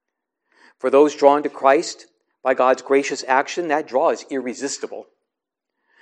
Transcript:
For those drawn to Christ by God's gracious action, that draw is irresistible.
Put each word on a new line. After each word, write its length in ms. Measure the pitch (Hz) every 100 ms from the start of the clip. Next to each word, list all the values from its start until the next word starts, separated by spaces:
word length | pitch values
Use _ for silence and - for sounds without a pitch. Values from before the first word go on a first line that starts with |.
| _ _ _ _ _ _ _ _
For 140 | 127
those 260 | 135 151 147
drawn 260 | 139 147
to 40 | 147
Christ 600 | - 135 147 175 - - _ _ _
by 100 | 127
God's 300 | 135 127 127
gracious 420 | - 139 139 135 120
action, 420 | 131 139 - 170
that 200 | 147 151
draw 220 | 127 160
is 160 | 113 -
irresistible. 800 | 135 123 - 135 - 104 104 - _ _ _ _ _ _ _ _ _